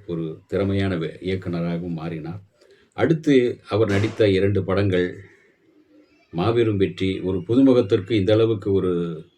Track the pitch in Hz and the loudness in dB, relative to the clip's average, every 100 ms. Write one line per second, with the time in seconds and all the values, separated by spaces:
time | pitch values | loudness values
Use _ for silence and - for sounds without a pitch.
0 | - 82 80 80 - 95 98 98 98 87 | -10 -8 -8 -12 -6 -4 -2 0 -2 -4
1 | 78 - 92 95 90 85 85 85 90 82 | -6 -8 -6 -6 -6 -6 -4 -6 -6 -8
2 | 82 80 78 95 - _ _ _ _ - | -8 -10 -10 -14 -16 _ _ _ _ -4
3 | 127 165 151 131 123 - - 104 104 98 | 0 0 2 2 2 -4 -4 0 2 0
4 | 107 - 104 95 98 95 85 95 101 90 | 0 2 2 4 2 0 -2 0 2 0
5 | 90 - 98 _ _ _ _ _ _ _ | -2 -6 -18 _ _ _ _ _ _ _
6 | _ _ _ 82 101 117 110 98 92 - | _ _ _ -2 0 2 2 2 0 0
7 | 95 95 92 92 82 123 135 123 107 151 | -4 -2 -2 -4 0 4 6 6 4 0
8 | - 110 95 110 113 107 104 98 90 87 | 0 0 4 4 4 0 0 0 2 -2
9 | 85 78 - | -4 -8 -14